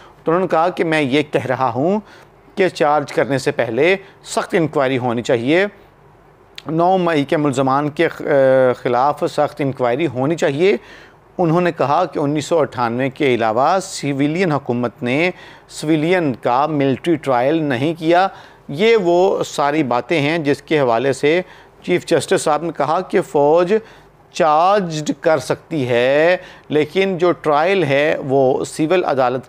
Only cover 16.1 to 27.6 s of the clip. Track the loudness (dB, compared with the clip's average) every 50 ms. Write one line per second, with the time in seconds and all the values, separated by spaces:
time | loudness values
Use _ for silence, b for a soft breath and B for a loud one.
16.1 | 0 0 0 -2 -4 -4 -2 -2 0 0 0 0 0 0 0 0 0 -2 -2 -2
17.1 | -2 -2 -2 -2 0 0 0 0 0 -2 -2 -2 -2 -2 -2 -2 -4 -2 -2 0
18.1 | 2 2 2 0 -4 B B B B B B B -4 0 2 2 2 2 2 2
19.1 | 2 4 4 2 2 0 -4 -4 -4 -2 -2 0 0 0 0 0 0 -2 -2 0
20.1 | -2 0 0 0 -2 -2 0 -2 -2 -2 -2 -2 0 0 2 2 2 2 0 0
21.1 | -2 0 2 2 2 0 0 B B B B B B -12 -6 -2 -2 -2 0 0
22.1 | 0 0 0 0 0 0 0 0 -2 0 -2 -4 -4 -4 -2 -2 -2 -2 -2 -2
23.1 | -2 -2 -2 0 0 2 4 4 4 4 4 2 2 0 -2 B B B B B
24.1 | B _ -20 _ -4 0 0 2 2 4 2 2 2 0 0 -2 -6 -6 -6 -6
25.1 | -6 -2 0 0 0 0 0 -2 -6 -6 -6 -6 -6 -4 -2 0 0 2 2 2
26.1 | 2 2 2 2 2 0 B B B B B B 0 0 0 0 0 -2 0 0
27.1 | 0 0 0 0 0 0 0 0 0 2